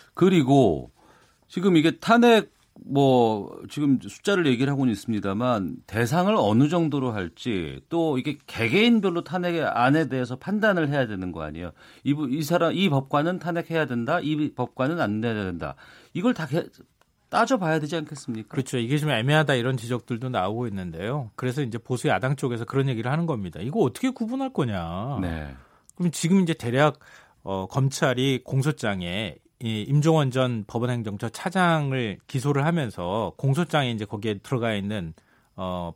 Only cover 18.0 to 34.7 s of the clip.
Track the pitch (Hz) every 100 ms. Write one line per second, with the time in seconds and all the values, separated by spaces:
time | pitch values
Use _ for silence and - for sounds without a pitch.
18 | 151 147 - 113 110 147 127 127 117 147
19 | 151 120 123 151 147 135 117 131 113 123
20 | - 117 127 120 92 113 120 98 90 82
21 | 101 147 110 - 127 127 135 110 - 127
22 | 156 98 127 139 139 120 117 135 139 117
23 | 117 151 170 127 92 - 107 202 147 -
24 | 262 262 220 262 269 262 131 98 85 87
25 | 120 131 90 82 76 65 - _ _ -
26 | 175 - 160 196 175 156 120 120 151 143
27 | - - - _ - 95 95 135 135 -
28 | 147 123 135 131 - 131 139 143 113 98
29 | 87 92 107 - _ - 113 110 104 143
30 | 151 160 139 127 127 117 101 117 123 120
31 | 107 101 - - 190 190 175 165 139 131
32 | 117 92 _ 135 135 139 143 170 127 -
33 | 87 104 98 - 135 135 175 156 131 113
34 | 107 107 110 101 - 127 113